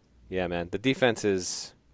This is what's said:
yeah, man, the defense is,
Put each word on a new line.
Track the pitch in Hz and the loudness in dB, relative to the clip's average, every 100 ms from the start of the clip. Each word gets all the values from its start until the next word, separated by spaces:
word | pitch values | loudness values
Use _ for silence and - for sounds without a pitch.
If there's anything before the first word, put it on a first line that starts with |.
| _ - - | _ -20 -6
yeah, | 92 87 | -2 -2
man, | 87 85 | -2 -4
the | 98 | -2
defense | 131 131 123 110 | 0 2 2 2
is, | 107 92 90 - - - _ | 2 2 0 -6 -10 -16 _